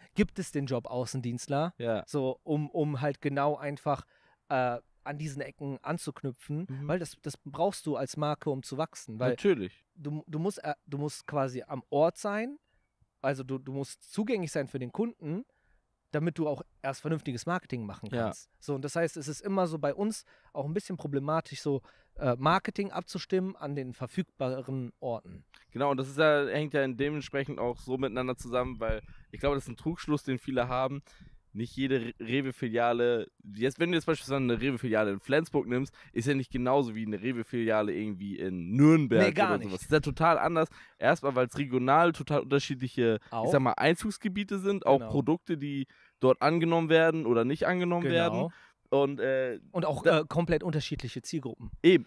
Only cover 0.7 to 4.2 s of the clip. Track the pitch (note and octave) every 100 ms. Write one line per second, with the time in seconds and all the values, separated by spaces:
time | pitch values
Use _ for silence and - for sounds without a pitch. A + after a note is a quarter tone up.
0.7 | B2+ - B2 A#2+ C3 A#2+ A#2+ - C#3 E3
1.7 | - A#2 A2 - D3 C3 - - D3+ D3
2.7 | E3+ D3+ C#3 D3 C3+ D3 C#3 C#3+ D3 C#3+
3.7 | C#3+ D#3 C#3 - _